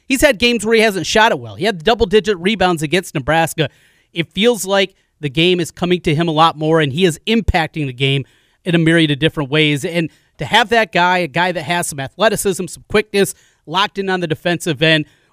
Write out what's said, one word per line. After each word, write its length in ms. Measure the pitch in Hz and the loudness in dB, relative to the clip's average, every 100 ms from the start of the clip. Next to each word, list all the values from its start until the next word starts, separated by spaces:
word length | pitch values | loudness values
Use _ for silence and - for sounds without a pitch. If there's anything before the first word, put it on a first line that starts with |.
| - | -6
He's 160 | 262 | 0
had 160 | 294 208 | 2 2
games 280 | 240 233 214 | 0 0 0
where 80 | |
he 60 | 226 | 2
hasn't 260 | 220 190 151 | 2 0 -2
shot 240 | 220 220 | 2 2
it 80 | 165 | 0
well. 160 | 117 | -8
He 120 | 101 202 | -6 -4
had 180 | 180 | -2
double-digit 520 | 160 233 214 214 196 185 | 0 0 2 2 2 -2
rebounds 440 | 175 214 185 165 | -2 0 0 0
against 320 | 151 180 - | -2 -2 -2
Nebraska. 560 | 151 127 160 160 - 143 _ _ _ _ | -6 -2 0 0 -2 -4 _ _ _ _
It 200 | 175 156 | -8 -6
feels 340 | 185 226 226 185 | 0 2 2 0
like 300 | 196 190 _ _ _ | 0 -2 _ _ _
the 100 | 147 | -6
game 300 | 139 175 180 | 2 2 2
is 100 | 160 | -2
coming 300 | - 175 180 | -4 -2 0
to 140 | 170 | 0
him 120 | 151 170 | 0 0
a 60 | |
lot 260 | 151 165 147 | 2 2 2
more, 220 | 156 160 | 0 2
and 120 | 147 | 2
he 120 | 131 | 2
is 160 | 185 151 - | 0 0 -2
impacting 580 | 226 180 175 156 160 139 | -2 0 -2 -2 -4 -8
the 60 | |
game 320 | 123 139 135 - _ _ _ | -2 -2 -2 -4 _ _ _
in 100 | 190 | -2
a 40 | 170 | 0
myriad 340 | 160 170 156 | 2 4 2
of 80 | 139 | 2
different 300 | 156 - 135 | -2 -2 -2
ways. 340 | 156 151 147 | 0 2 0
And 260 | 170 170 160 _ _ - | -4 -4 -6 _ _ -14
to 60 | 135 | 0
have 240 | 208 220 | 0 2
that 200 | 226 220 | 2 0
guy, 280 | 175 180 185 | 0 2 0
a 100 | 165 | -2
guy 240 | 165 185 | -2 -2
that 100 | 175 | -4
has 240 | 139 175 170 | -4 -4 -4
some 140 | 143 | -8
athleticism, 640 | 135 - 220 202 202 180 175 | -10 0 0 0 -2 -4 -6
some 180 | - - | -12 -4
quickness, 460 | 208 214 202 190 - _ _ - | -2 0 0 0 -2 _ _ -6
locked 320 | 175 202 196 | -2 -2 -4
in 100 | 190 | -4
on 100 | 185 | -2
the 80 | 165 | -4
defensive 560 | 156 180 170 180 127 | -4 -2 -4 -4 0
end. 220 | 156 156 151 _ _ | 2 2 -2 _ _